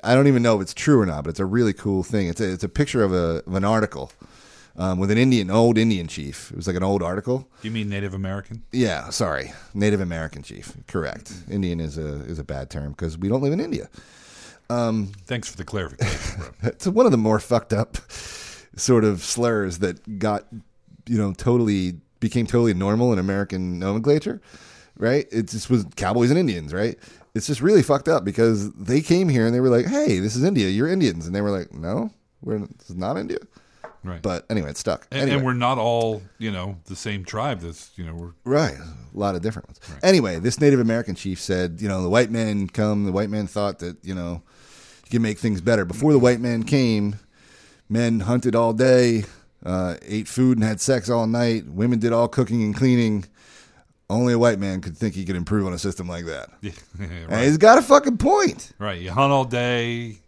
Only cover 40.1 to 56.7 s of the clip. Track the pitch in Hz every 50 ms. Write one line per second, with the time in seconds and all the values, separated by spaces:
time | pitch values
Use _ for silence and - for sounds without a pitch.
40.1 | 196 175 123 98 87 82 87 123 117 - 147 147 139 127 120 113 113 117 117 -
41.1 | 92 - - 98 92 - - - 98 90 90 87 82 82 107 101 98 92 92 87
42.1 | 98 117 123 107 113 117 113 110 104 101 98 92 _ - 107 107 104 104 101 98
43.1 | 90 98 107 101 104 107 104 87 - 104 101 101 92 - 87 87 87 - - 90
44.1 | 95 92 87 85 87 85 - _ _ _ - - - - - - - - _ _
45.1 | - 117 113 110 104 - - 117 104 92 82 113 117 107 95 87 87 110 135 151
46.1 | 151 135 120 123 123 113 120 123 117 113 110 - 143 139 131 117 113 104 104 101
47.1 | 104 104 _ _ _ _ _ _ - - - - _ _ _ _ 104 113 120 117
48.1 | 117 113 98 95 120 123 - 123 107 117 117 113 113 110 127 131 127 127 123 120
49.1 | 117 110 101 - - - _ _ _ _ - - 92 92 92 90 85 - - -
50.1 | 104 107 101 - - 127 131 127 127 117 107 110 110 98 - - 135 123 - -
51.1 | 123 117 113 110 113 120 120 117 113 113 - - 78 92 107 120 123 113 107 117
52.1 | 117 117 120 117 - - 127 - 117 120 110 107 104 - 135 131 123 120 117 110
53.1 | 107 104 98 - _ _ _ - - - - _ _ _ _ _ _ _ _ _
54.1 | 95 117 123 123 120 113 120 120 110 98 101 98 95 92 87 92 80 - 117 107
55.1 | 78 95 95 85 95 90 85 - 104 107 98 95 90 85 - 101 92 - 90 87
56.1 | 87 85 87 82 78 67 - - _ _ - 101